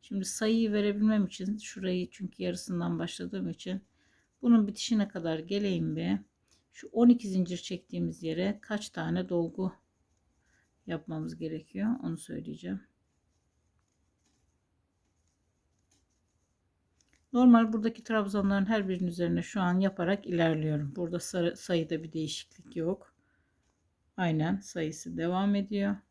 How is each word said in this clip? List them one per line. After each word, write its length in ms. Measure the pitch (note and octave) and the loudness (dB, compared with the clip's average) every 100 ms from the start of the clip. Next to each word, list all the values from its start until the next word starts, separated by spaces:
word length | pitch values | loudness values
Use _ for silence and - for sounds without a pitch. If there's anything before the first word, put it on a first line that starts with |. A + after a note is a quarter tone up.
| - | -6
Şimdi 180 | G3 | -6
sayıyı 480 | F#3 - A3 A3+ A3+ | -4 -2 2 2 2
verebilmem 540 | G#3 G#3 G3+ G#3+ G#3+ F#3 | 2 0 2 4 4 2
için 320 | - F#3+ G#3+ | -2 -4 -4
şurayı, 520 | - - F#3 F3+ F3+ | -6 -6 -2 -2 -2
çünkü 320 | - F#3 - | -8 -10 -6
yarısından 560 | F3+ F3+ - F3 E3+ E3+ | -4 -4 -4 -4 -2 -2
başladığım 500 | E3+ - F3+ G3 F3+ | -4 -6 -8 -6 -6
için 320 | E3 - F#3 - _ _ _ _ _ | -6 -6 -8 -8 _ _ _ _ _
bunun 240 | B3 A#3 G3+ | 6 6 6
bitişine 420 | G#3 - A3 G3+ | -2 0 2 0
kadar 300 | F#3 E3 D#3+ | -2 -2 -2
geleyim 580 | E3 G3 G3+ F3 D#3+ D#3 | -2 -2 0 0 0 -2
bir. 220 | F3 G3 - _ _ _ _ | -2 -2 -4 _ _ _ _
Şu 160 | - - | -20 -8
on 160 | - A#3+ | 6 8
iki 200 | A#3+ G#3+ | 8 4
zincir 280 | F#3+ F3 F3+ | 0 0 -2
çektiğimiz 640 | - F3+ _ F3 E3+ E3 | -6 -10 _ -4 -4 -4
yere 360 | E3 D#3+ F#3+ G#3 | -4 -2 -2 -2
kaç 280 | - G#3 - | -6 -6 -6
tane 380 | - E3 E3+ F3+ | -8 -2 -2 0
dolgu 440 | F3 E3 - F#3 - _ _ _ _ _ _ _ _ _ _ - | 0 0 -2 -4 -6 _ _ _ _ _ _ _ _ _ _ -8
yapmamız 500 | E3 - D#3+ D#3+ E3 | -8 -6 -8 -8 -8
gerekiyor 520 | D#3+ D#3+ - F#3+ G#3 B3 | -8 -10 -10 -4 -2 -2
onu 160 | F3 E3 | -4 -8
söyleyeceğim. 600 | - - E3 D3+ F3 G3 - _ _ _ _ _ _ _ _ _ _ _ _ _ _ _ _ _ _ _ _ _ _ _ _ _ _ _ _ _ _ _ _ _ _ _ _ _ _ _ _ _ _ _ _ | -8 -10 -10 -12 -8 -10 -10 _ _ _ _ _ _ _ _ _ _ _ _ _ _ _ _ _ _ _ _ _ _ _ _ _ _ _ _ _ _ _ _ _ _ _ _ _ _ _ _ _ _ _ _
Normal 400 | B3 B3+ A#3 A3+ | 6 10 10 8
buradaki 320 | A3 A3 A3+ | 2 -2 -4
trabzanların 640 | - A3 G3+ G3+ G3 G3 G3 | -2 0 0 0 2 2 2
her 220 | A3 F#3+ | 0 0
birinin 200 | F3+ F3+ | -2 -2
üzerine 340 | E3+ F3 E3+ | -2 0 0
şu 180 | E3+ G#3 | -2 -2
an 200 | F3+ F3+ | 2 2
yaparak 460 | F#3+ F#3+ E3+ G3+ - | 2 0 0 0 0
ilerliyorum. 720 | F3 E3 D#3 D#3 D3+ D3 C#3 | 2 2 2 0 -2 -2 -4
Burada 240 | E3+ F3 | -4 -4
sarı, 360 | - F#3 E3+ - | -4 -2 -2 -2
sayıda 460 | - F3 D#3+ D#3+ | -2 -2 0 -4
bir 100 | D#3+ | -6
değişiklik 640 | D#3+ D#3 - - - - - | -6 -6 -6 -12 -20 -12 -6
yok. 380 | E3 G3 - _ _ _ _ _ _ _ _ _ _ - | -4 -4 -8 _ _ _ _ _ _ _ _ _ _ -2
Aynen 440 | F3 D#3 D#3+ G3 | 0 2 0 -2
sayısı 560 | - F3+ D#3 D#3+ - E3+ | -4 -6 -6 -6 -10 -4
devam 380 | E3 F3+ G3+ | -2 0 2
ediyor. 420 | G3+ G3 G3+ G3 G3+ _ | 0 0 -2 -2 -2 _